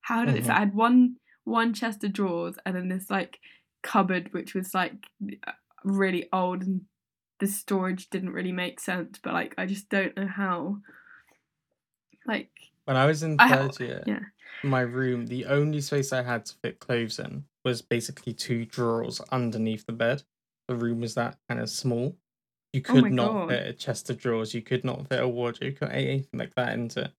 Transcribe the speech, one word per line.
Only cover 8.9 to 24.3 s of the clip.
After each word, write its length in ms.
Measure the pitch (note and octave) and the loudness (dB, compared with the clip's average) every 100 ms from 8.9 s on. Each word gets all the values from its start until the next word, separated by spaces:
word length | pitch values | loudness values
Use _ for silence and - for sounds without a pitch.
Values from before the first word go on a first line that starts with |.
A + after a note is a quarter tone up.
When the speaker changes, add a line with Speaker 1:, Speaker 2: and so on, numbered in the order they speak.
| F3+ E3+ - | -4 -6 -8
Speaker 1:
but, 120 | - | -4
like, 200 | E3+ - - | -2 -4 -4
I 60 | F#3 | -4
just 220 | G3+ - | -4 -2
don't 260 | G3 F#3+ - | 0 0 -2
know 100 | G3 | -6
how. 540 | F#3 G3 E3+ D#3 G3+ - - - - _ _ _ _ _ _ _ _ _ _ | -2 -2 -2 -2 -6 -10 -20 -20 -20 _ _ _ _ _ _ _ _ _ _
Like, 240 | - G#3 - - - _ | -4 -4 -6 -20 -20 _
Speaker 2:
When 120 | - C3 | 0 4
I 80 | |
was 180 | C#3 D#3 | 4 4
in 160 | D#3+ D3+ | 0 6
Speaker 1:
I 80 | - | 8
ha-, 80 | |
Speaker 2:
third 240 | C3+ C3+ - | 8 2 -4
year, 260 | B2 - | -8 -4
Speaker 1:
yeah. 140 | - G#2 - _ - - | -4 -4 -8 _ -20 -6
Speaker 2:
my 180 | C#3+ C3 | 0 2
room, 460 | B2 B2 B2+ B2 A2+ | 2 0 0 0 -2
the 180 | B2 | -6
only 360 | B2 C#3+ D3+ D3 | 0 2 2 0
space 300 | C#3 C#3+ C3+ | 0 -2 0
I 100 | C3 | -2
had 220 | B2 A#2+ | -2 -4
to 100 | - - | -6 -8
fit 160 | - - | -8 -8
clothes 400 | - A#2+ A2+ - | -2 -2 -2 -6
in 260 | - C#3 C#3+ _ | -8 -10 -12 _
was 180 | B2+ A#2 | -2 -2
basically 520 | - A#2+ - C#3 - | -2 -2 -2 -10 -10
two 320 | A#2 - A#2+ | -8 -4 -4
drawers 540 | A2+ - A#2 A2+ A#2+ A#2 - | -2 -2 0 0 -2 -8 -4
underneath 540 | C3 A#2+ A2 A2 A2 | -2 0 0 -2 -2
the 60 | - | -8
bed. 300 | A2+ A#2 C3+ - _ _ _ - | -2 0 0 -6 _ _ _ -6
The 80 | |
room 260 | A#2+ A#2 A#2 | -2 0 -2
was 140 | A#2 | -2
that 220 | B2 A#2+ - - | -2 -4 -6 -8
kind 140 | A#2+ | -4
of 80 | A2+ | -4
small. 480 | - C3 A#2 C3+ - _ _ _ _ _ | -2 0 0 -2 -4 _ _ _ _ _
You 80 | C#3 - | -6 6
Speaker 1:
Oh 80 | B3+ | 8
my 120 | G#3+ | 8
Speaker 2:
could 20 | |
not 280 | B2 A3 G#3+ | 4 2 2
Speaker 1:
God. 80 | E3 | 0
Speaker 2:
fit 180 | B2 - | -2 -2
a 60 | |
chest 360 | - - A2+ - | -6 -6 -6 -6
of 80 | B2 | -4
drawers. 360 | B2 | 0